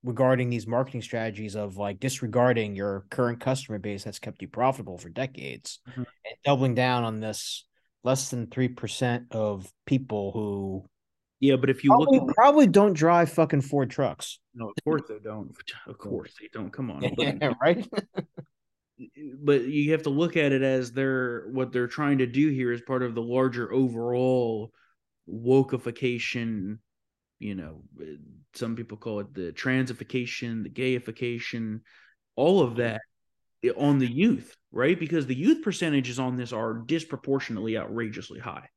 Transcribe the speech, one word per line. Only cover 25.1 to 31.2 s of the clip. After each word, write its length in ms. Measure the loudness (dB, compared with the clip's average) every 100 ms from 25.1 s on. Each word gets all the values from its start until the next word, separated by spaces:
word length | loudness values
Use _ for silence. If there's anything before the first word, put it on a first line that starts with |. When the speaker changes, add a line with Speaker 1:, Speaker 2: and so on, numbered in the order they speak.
| _ -14
Speaker 2:
wokeification, 1500 | -6 4 4 4 -2 -6 -4 -2 -2 -4 -4 -4 -4 -6 -8 _ _ _ _ _ _
you 160 | -10 -10
know, 260 | -12 -16 -20 -18
uh, 60 | -16 -16 -20 -20 _
some 220 | -8 -8 -6
people 220 | -10 -12
call 220 | -8 -8
it 140 | -8
the 180 | -8 -10
transification, 1120 | -6 0 0 0 -4 -6 -6 -6 -8 -6 -6
the 60 | -8
gayification, 1120 | -4 -2 -2 -4 -8